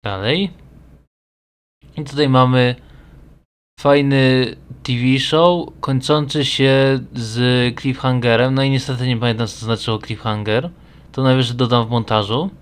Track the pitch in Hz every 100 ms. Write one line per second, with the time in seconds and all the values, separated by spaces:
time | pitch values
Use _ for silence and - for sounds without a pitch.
0 | 107 98 104 160 196 - - - - -
1 | _ _ _ _ _ _ _ _ - -
2 | 139 139 143 131 127 127 123 120 - -
3 | - - - - _ _ _ _ 143 143
4 | 139 139 131 131 123 - - - - 120
5 | 127 135 - 156 170 175 - - - 135
6 | 131 151 143 151 131 - 135 135 135 135
7 | - 113 113 113 123 123 123 120 135 127
8 | 131 127 120 113 127 135 135 135 131 127
9 | 127 117 120 113 113 - 113 113 - 110
10 | - 107 117 104 104 110 170 - - -
11 | - - 131 131 117 123 123 123 113 120
12 | 107 110 101 117 190 -